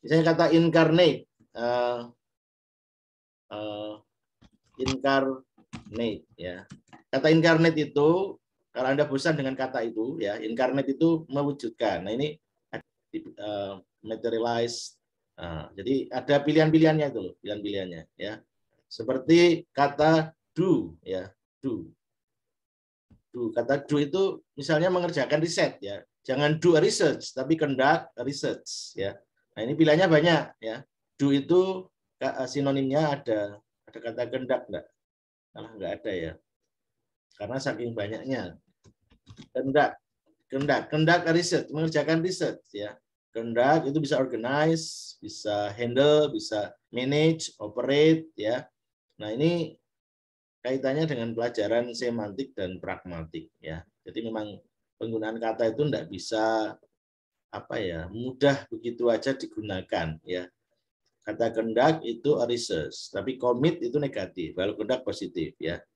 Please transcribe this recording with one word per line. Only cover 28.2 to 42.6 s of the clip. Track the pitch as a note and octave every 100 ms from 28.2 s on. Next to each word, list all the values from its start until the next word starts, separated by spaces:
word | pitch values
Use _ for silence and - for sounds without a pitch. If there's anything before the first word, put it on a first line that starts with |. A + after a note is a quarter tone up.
research | B2 C#3 C#3 F#2+ - - - -
ya. | G2 - _ _ _
Nah, | - A2+
ini | D3
pilihannya | D#3 D3+ F#3
banyak | D3+ E3+ D#3 B2 -
ya. | A2 A#2+ - _ _ _
Do | C#3 C#3
itu, | C3+ F3+ F#3+ F#3 F#3 _ _ _
eh, | C3 - B2+
sinonimnya | C#3+ C#3 C#3 C3+ C#3+ D#3 C#3+
ada, | A#2+ G#2+ G2+ G#2 _ _
ada | - A#2
kata | A#2 A2+ A#2+
conduct | B2+ B2+ B2+ -
enggak? | F#2+ - _ _ _ _ _ _
Malah | A2 A2 A2
enggak | F#2 G2+
ada | A2 F#2
ya. | E2 F2 _ _ _ _ _ _ _ _ _ _
Karena | G#2 C3
saking | C#3 A2 A#2+
banyaknya. | A2+ G2+ A2 B2+ B2+ F2+ D#2+ _ _ _ _ _ _ _ - -
Conduct, | B2+ C3+ C#3 A2 - _ _ _ _ _
conduct, | C3+ C#3+ B2 A2
conduct | D#3 D#3+ F3 E3
a | E3
research, | E3+ D3+ -
mengerjakan | D3 D#3+ D3+ D3 E3
riset | F3+ F3+ C#3 G#2+